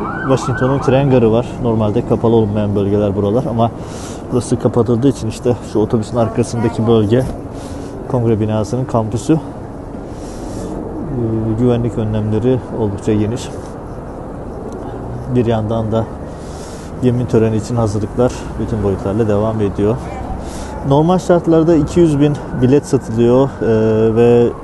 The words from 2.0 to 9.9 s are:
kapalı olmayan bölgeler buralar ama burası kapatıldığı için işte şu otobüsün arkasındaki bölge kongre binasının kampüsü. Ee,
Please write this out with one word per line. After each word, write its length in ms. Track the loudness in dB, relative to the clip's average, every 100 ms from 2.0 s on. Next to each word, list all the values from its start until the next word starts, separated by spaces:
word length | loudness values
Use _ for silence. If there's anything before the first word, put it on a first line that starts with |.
| 0
kapalı 280 | 2 4 4
olmayan 400 | 4 0 0 0
bölgeler 400 | 2 2 2 2
buralar 280 | 2 0 0
ama 220 | 0 0 -2 -12 -10 -10 -10 -4
burası 280 | -4 -2 0
kapatıldığı 480 | 0 2 2 4 2
için 200 | 0 -6
işte 280 | -4 -2 -2 -2
şu 60 | 0
otobüsün 380 | 0 0 -2 -2
arkasındaki 680 | 0 0 -2 0 -2 0 2
bölge 380 | 4 4 2 0 -6 -10 -12 -12 -12 -12 -12 -4
kongre 280 | 0 2 2
binasının 460 | 0 0 -2 -4 -2
kampüsü. 480 | -2 -2 -4 0
Ee, 60 | 0 0 -12 -14 -14 -12